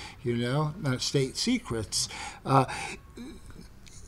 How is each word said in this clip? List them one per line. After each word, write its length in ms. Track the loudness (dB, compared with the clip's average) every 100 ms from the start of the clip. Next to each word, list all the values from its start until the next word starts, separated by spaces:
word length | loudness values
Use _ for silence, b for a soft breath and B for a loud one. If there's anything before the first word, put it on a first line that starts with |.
| B B
you 140 | 0 2
know, 380 | 2 2 2 0
uh, 140 | 0 0
state 380 | 2 2 2 2
secrets, 720 | 2 2 2 -2 0 -2 -2 B B B
uh, 200 | 6 6 6 B B -8 -12 -12 -12 -12 -14 -14 -16 -16 -16 -16